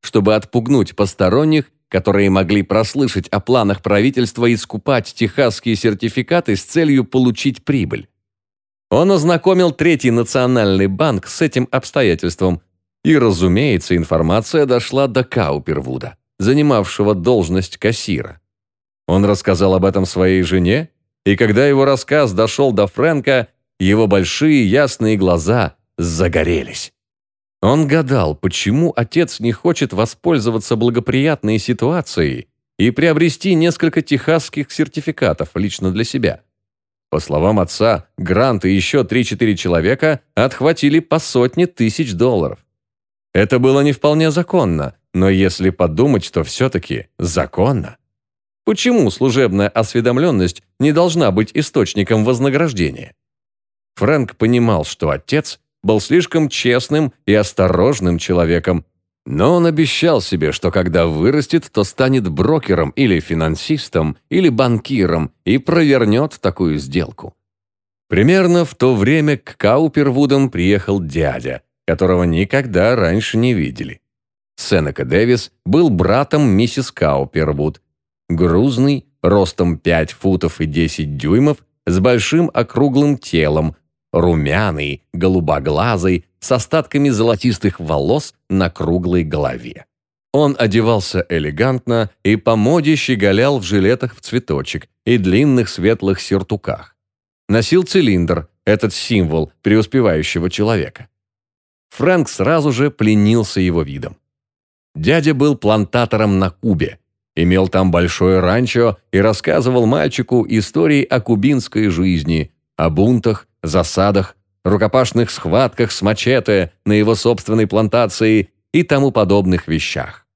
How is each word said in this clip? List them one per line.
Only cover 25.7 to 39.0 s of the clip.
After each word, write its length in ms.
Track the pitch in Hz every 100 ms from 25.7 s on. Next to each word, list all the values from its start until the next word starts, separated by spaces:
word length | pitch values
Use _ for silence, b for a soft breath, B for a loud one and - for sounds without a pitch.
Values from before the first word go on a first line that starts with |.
| _ _ -
загорелись. 960 | 85 80 90 80 80 82 65 - - _ _ _ _ _ _ _
Он 260 | 104 143 147
гадал, 480 | 160 135 135 80 76
почему 560 | 95 - 98 127 165 -
отец 440 | 117 165 175 -
не 120 | 117
хочет 420 | 110 175 - 160
воспользоваться 840 | 98 113 - 170 151 110 110 - 117
благоприятной 840 | 120 120 - 131 151 143 107 110
ситуацией 880 | - 117 123 175 - - 76 62 - _ _ -
и 120 | 101
приобрести 600 | - 165 151 165 - 196
несколько 480 | 170 170 156 165 165
техасских 720 | - 139 - 160 - - 139
сертификатов 800 | - 151 - 147 151 113 78 - 90
лично 360 | 98 - 92
для 120 | 92
себя. 380 | 113 135 101 - _ _ _ _ _ _ _
По 100 | 78
словам 400 | 78 73 87 107
отца, 460 | 85 - 113 92 - -
Грант 480 | 92 92 131 107 92
и 60 |
ещё 320 | 98 87 143